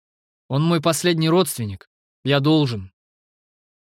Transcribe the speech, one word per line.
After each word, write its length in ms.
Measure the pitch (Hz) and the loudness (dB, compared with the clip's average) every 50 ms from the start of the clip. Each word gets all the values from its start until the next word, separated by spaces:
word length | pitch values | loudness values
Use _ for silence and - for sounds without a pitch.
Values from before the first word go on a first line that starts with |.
| _ _ _ _ _ _ _ _ _ - | _ _ _ _ _ _ _ _ _ -6
«Он 140 | 127 139 156 | -4 0 0
мой 160 | 165 170 165 | 0 0 0
последний 500 | 147 170 160 - - 180 175 160 160 160 | 0 0 -2 0 0 0 0 0 2 2
родственник. 580 | 165 180 185 147 - - 117 104 98 95 - _ _ _ _ _ _ _ - | 2 2 2 0 -4 -6 -8 -8 -10 -12 -16 _ _ _ _ _ _ _ -4
Я 160 | 131 139 143 | -2 0 0
должен». 520 | 139 151 156 156 147 131 120 104 95 92 - _ _ _ _ _ _ _ _ _ _ _ _ _ _ _ _ _ _ | 2 2 2 2 2 0 -2 -6 -10 -14 -18 _ _ _ _ _ _ _ _ _ _ _ _ _ _ _ _ _ _